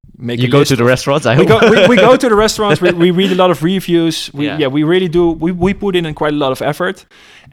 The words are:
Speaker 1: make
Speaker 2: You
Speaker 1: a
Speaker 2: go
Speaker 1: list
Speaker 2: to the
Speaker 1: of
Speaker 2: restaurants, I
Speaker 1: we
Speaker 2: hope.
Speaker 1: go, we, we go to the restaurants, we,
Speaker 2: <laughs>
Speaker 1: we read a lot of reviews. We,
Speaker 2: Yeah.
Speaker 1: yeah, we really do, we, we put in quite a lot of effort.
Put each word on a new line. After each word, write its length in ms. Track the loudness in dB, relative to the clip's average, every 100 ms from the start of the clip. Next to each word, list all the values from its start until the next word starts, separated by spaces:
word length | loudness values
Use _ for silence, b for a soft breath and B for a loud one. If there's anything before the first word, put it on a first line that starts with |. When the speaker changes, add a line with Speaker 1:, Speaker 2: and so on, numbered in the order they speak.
| -20 -14
Speaker 1:
make 240 | -8 -2
Speaker 2:
You 60 | 2
Speaker 1:
a 40 |
Speaker 2:
go 60 | 2
Speaker 1:
list 100 | 2
Speaker 2:
to 40 | 2
the 80 |
Speaker 1:
of 60 | 2
Speaker 2:
restaurants, 360 | 0 -2 -2 0
I 120 | 2
Speaker 1:
we 80 | 4
Speaker 2:
hope. 160 | 4
Speaker 1:
go, 80 | 4
we, 160 | 4 4
we 80 | 4
go 220 | 4 2
to 100 | 2
the 60 | 2
restaurants, 460 | 0 0 -2 0
we, 100 | 0
Speaker 2:
<laughs> 120 | 2 2
Speaker 1:
we 60 |
read 200 | 2 0
a 40 | 2
lot 140 | 0
of 140 | 0
reviews. 640 | -2 -4 -2 0 0 -4 -8
We, 120 | -8 -6
Speaker 2:
Yeah. 100 | -4
Speaker 1:
yeah, 100 | -2
we 160 | -2
really 240 | 0 0 0
do, 240 | 0 0
we, 220 | 0 -4
we 200 | -2 -4
put 220 | -4 -4 -4
in 180 | -4 -4
quite 180 | -4
a 20 | -2
lot 140 | -4
of 100 | -4
effort. 440 | -4 -4 -6 -8 _ B B B B